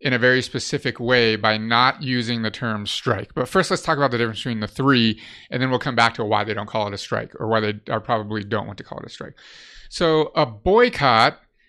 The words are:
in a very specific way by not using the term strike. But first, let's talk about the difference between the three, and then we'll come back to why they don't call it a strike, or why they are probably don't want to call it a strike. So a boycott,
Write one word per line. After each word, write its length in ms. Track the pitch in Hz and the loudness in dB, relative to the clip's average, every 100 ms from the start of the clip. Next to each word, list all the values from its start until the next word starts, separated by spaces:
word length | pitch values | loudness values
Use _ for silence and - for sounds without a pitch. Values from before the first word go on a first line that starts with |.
in 100 | 139 | -2
a 80 | 123 | 2
very 220 | 123 127 | 4 2
specific 580 | 123 127 - 143 127 113 | 0 -6 -6 -4 -4 -4
way 380 | 120 123 113 110 | 2 4 4 2
by 180 | 107 107 | 0 0
not 460 | 110 117 127 - | 0 2 2 0
using 380 | 131 123 113 120 | -4 -4 -2 -4
the 100 | 110 | -4
term 340 | - 117 107 104 | -4 -6 -6 -6
strike. 480 | - 131 104 - | -6 -2 -2 -4
But 140 | - 127 | -6 -2
first, 220 | 190 170 | 0 0
let's 120 | 175 | -2
talk 140 | - 156 | -2 0
about 140 | 139 | 0
the 60 | 120 | 0
difference 220 | 117 104 | -2 -4
between 200 | 131 113 | -6 -6
the 80 | 104 | -6
three, 540 | - 135 127 113 104 - - - | 0 4 4 4 0 -8 -20 -10
and 120 | 127 | -4
then 80 | 131 | -2
we'll 100 | 127 | -2
come 160 | 139 117 | 0 2
back 200 | 117 113 | 2 2
to 100 | 107 | 0
why 180 | 107 | 0
they 100 | 104 | 0
don't 140 | 104 104 | -6 -4
call 200 | 110 104 | -4 -4
it 60 | |
a 40 | 101 | -6
strike, 360 | - 110 113 - | -6 -6 -6 -6
or 80 | 110 | 0
why 140 | 110 | 0
they 180 | 107 107 - | 0 -4 -4
are 120 | 113 | -6
probably 420 | - 113 104 107 | -2 -4 -2 -6
don't 240 | 101 107 101 | -4 -4 -6
want 120 | 104 | -12
to 40 | |
call 160 | - - | -14 -14
it 60 | - | -14
a 40 | |
strike. 260 | - - - - - - - - | -14 -16 -18 -20 -20 -20 -20 -12
So 420 | - 170 156 147 - | -2 2 2 2 0
a 100 | 143 | -2
boycott, 920 | 107 180 214 247 - 143 113 131 - _ _ | -2 2 4 4 2 2 6 4 2 _ _